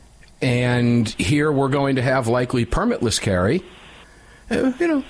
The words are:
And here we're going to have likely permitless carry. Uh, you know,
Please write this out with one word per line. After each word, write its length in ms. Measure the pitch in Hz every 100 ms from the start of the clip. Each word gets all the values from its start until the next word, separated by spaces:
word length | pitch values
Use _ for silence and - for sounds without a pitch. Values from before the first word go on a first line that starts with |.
| - - - -
And 640 | 135 123 123 123 120 120 107
here 420 | - 90 147 151
we're 180 | 139 135
going 260 | 143 139 131
to 80 |
have 240 | 127 131 113
likely 400 | 123 120 127 117
permitless 520 | - 220 - 120 -
carry. 440 | - 92 92 170 - - - - - - - - -
Uh, 220 | - 262 254
you 80 | 339
know, 160 | 294